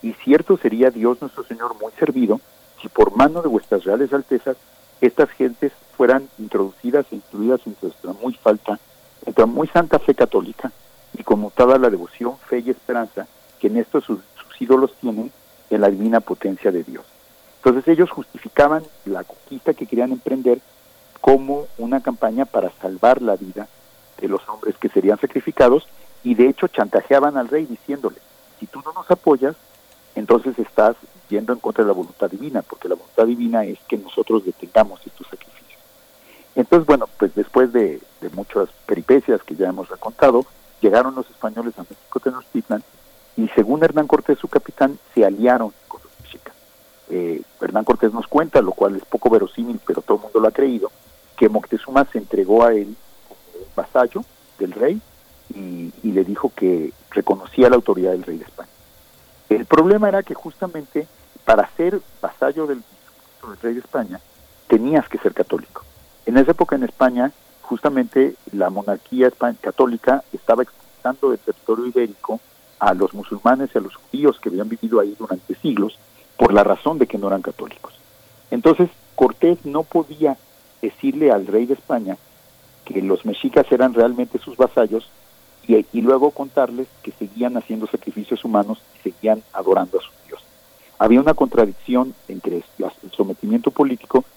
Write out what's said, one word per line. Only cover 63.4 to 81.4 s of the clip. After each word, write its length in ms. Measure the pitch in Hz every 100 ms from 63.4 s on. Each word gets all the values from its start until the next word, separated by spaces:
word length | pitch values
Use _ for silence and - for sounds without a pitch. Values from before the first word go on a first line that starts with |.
del 160 | 117 95
rey 120 | 117 120
de 40 |
España 400 | - 139 101 92 _ _ _ _ -
tenías 400 | 110 127 156 -
que 100 | -
ser 160 | 98
católico. 500 | - - 78 - - - _ _ _ -
En 120 | 127
esa 140 | 135
época 240 | - 170 139
en 80 |
España, 480 | 120 - 127 123 135 - _ _
justamente 720 | - 120 151 135 120 135 139 - -
la 180 | 101 92
monarquía 580 | 98 101 98 - 127 127
espa-, 280 | - 120 113
católica 640 | - - 127 117 - 135 -
estaba 320 | - - 117
expulsando 680 | 123 _ _ _ 123 131 135
del 80 | 113
territorio 480 | - - - 113 123
ibérico 520 | 123 113 - - - - _ _ _
a 140 | 104
los 200 | 90 98
musulmanes 560 | 101 - 104 117 131 135
y 40 | 113
a 40 |
los 140 | 95 -
judíos 440 | _ 135 147 -
que 100 | -
habían 200 | 92 107
vivido 300 | 117 110 113
ahí 160 | 101 -
durante 380 | 110 92 - 95
siglos 420 | 156 104 107 - _ _ _ -
por 160 | 113
la 100 | 101
razón 340 | 98 95 147 160
de 100 | 120
que 100 | 101
no 100 | 98
eran 140 | 98
católicos. 520 | 87 - - - - - _ _ _ _ _
Entonces, 380 | 120 160 156 175 - _ -
Cortés 500 | 127 - 170 175 147
no 180 | 147
podía 540 | 156 170 151 151 151 131 _ _ _ _
decirle 500 | 107 - 139 139 147
al 160 | 104